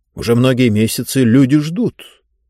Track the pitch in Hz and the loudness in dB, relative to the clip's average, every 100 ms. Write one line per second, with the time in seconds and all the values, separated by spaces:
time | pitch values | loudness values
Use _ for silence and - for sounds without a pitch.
0 | _ - - 117 131 123 123 104 110 - | _ -10 -2 0 2 2 0 2 -2 -4
1 | 123 135 120 123 131 151 151 175 220 - | -6 0 2 4 2 0 -2 -4 -6 -8
2 | - _ _ _ | -20 _ _ _